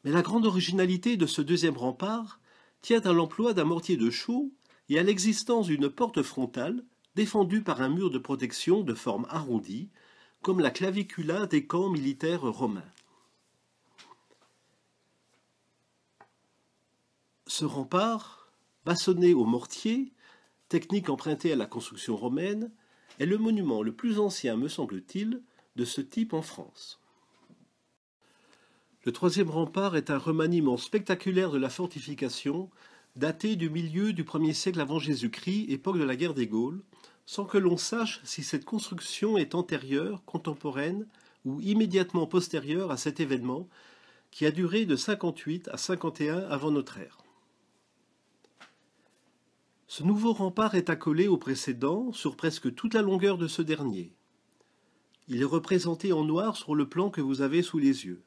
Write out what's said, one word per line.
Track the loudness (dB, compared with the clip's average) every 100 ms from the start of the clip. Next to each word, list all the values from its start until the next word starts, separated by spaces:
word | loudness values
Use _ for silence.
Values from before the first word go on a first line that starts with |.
Mais | 4
la | 2
grande | 4 2 4
originalité | 2 2 2 2 2 0 2
de | 0
ce | 0
deuxième | 2 2 2 2
rempart | -4 -2 -4 -4 -6 -14 _ _ _ _
tient | 2 2
à | 6
l'emploi | 4 4 0 2
d'un | 4 2
mortier | 0 0 2
de | 2
chaux | 0 -2 -2 -4 -8 _ _ 0
et | 4
à |
l'existence | 4 4 2 2 2 0 2
d'une | 2 0
porte | 0 0 0
frontale | -2 -2 -4 -2 -4 -4 -8 _ _ -2
défendue | 0 2 4 2
par | 0 0
un | 0
mur | 2 0
de | -2
protection | -4 -4 -4 -2 2 2
de | 2 -4
forme | -2 -4 -4
arrondie, | -6 -2 -2 -2 -10 -10 _ _ _ _ _
comme | 0 2
la | 2
clavicula | 2 -2 -2 -4 -6 -4 -2 2
des | 0 2
camps | -2 0
militaires | 0 -2 -2 -2 0
romains. | -2 -2 -2 -2 -10 -20 _ _ _ _ _ _ _ _ _ -20 -20 -20 _ _ _ _ _ _ _ _ _ _ _ _ _ _ _ _ _ _ _ _ -20 _ _ _ _ _ _ _ _ _ _ _ -8
Ce | -4
rempart, | -2 -2 0 0 2 -2 -8 -20 -20 _ _ _ -2
bâçonné | 0 2 6 8 8
au | 6
mortier, | 2 -2 -4 -2 0 -2 _ -20 -20 _ _ _
technique | -2 0 -2 0
empruntée | -2 -2 0 0
à | 0
la | -2
construction | -6 -10 -10 -6 -4
romaine, | -2 -2 -2 -4 -6 -12 _ _ _ -2
est | 0
le | 2
monument | 2 2 2 0
le | -2
plus | -2 -2 2
ancien, | 0 0 -2 0
me | -2
semble-t-il, | -4 -6 -6 -6 -4 -4 -4 -8 _ _ -6
de | -4
ce | -4
type | -4 -2 -2
en | -2
France. | -6 -14 -18 -18 -20 -20 _ _ _ _ _ -20 _ _ _ _ _ _ _ _ _ _ _ _ _ _
Le | -6
troisième | 0 0 2 0
rempart | 0 -2 0 0 0
est | 0
un | -2
remaniement | 0 2 4 4 2 0
spectaculaire | 0 -2 0 -2 2 0 2
de | 0
la | -2
fortification, | -4 -8 -8 -12 -6 -6 -4 -4 -4 -8 _ -20 -20 _ -4
daté | -4 -2 -2 0
du | -2
milieu | -2 -4 -2 0
du | -2
premier | -4 0 0
siècle | 0 -2 -2
avant | -2 -2
Jésus-Christ, | 0 -2 -2 -4 -2 -2 -2
époque | -2 0 0
de |
la | 0 0
guerre | -2 0
des | 0
Gaules, | 0 -2 -4 -12 -20 -20 _ -12
sans | -8 0
que | 2
l'on | 4 2
sache | -2 -2 -4 -6
si | -10 -8
cette | -4 -6
construction | -4 -6 -6 -10 -8 -2 0 2
est | 2 -2
antérieure, | -2 -4 -2 -2 -2 -8 -8
contemporaine | -6 -6 -6 -6 -4 -2 -4 -8 _ _ _ -8
ou | -4
immédiatement | 2 4 4 4 2 0 2
postérieure | 2 2 -4 -2 -2 -2
à | -2
cet | -4 -2
événement, | -2 0 -2 -6 -8 -18 -20 -20 -20 _ _
qui | 0 0
a |
duré | 2 0 2 2
de | 0
cinquante-huit | 0 -2 -2 -4 -6 -6 -8
à | -8
cinquante | -4 -2 -2 -2
et | -2
un | -2 -2
avant | -2 0
notre | 0 -2 -12
ère. | -16 -18 _ _ _ _ _ _ _ _ _ _ _ _ _ _ -20 _ _ _ _ _ _ _ _ _ _ _ _
Ce | -2
nouveau | 0 2 2
rempart | 2 0 2 2 2
est | 0
accolé | -2 0 2 4
au | 2
précédent | 0 -4 -4 -2 0 0 -4
sur | -4 -6 -2
presque | -4 -2 -6 -4
toute | 0
la | 2
longueur | 2 2 2 2
de | -2
ce | -2
dernier. | -2 -2 -2 -6 -10 _ _ _ _ _ _ _ _ _ _ _ -6
Il | 0
est | 2
représenté | 0 2 2 2 -2 2
en | 2
noir | 2 2 0 -4
sur | 0 0
le | 2
plan | 0 0
que | 0
vous | -2 0
avez | 2 2
sous | 2 4
les | 4 4 -4
yeux. | -12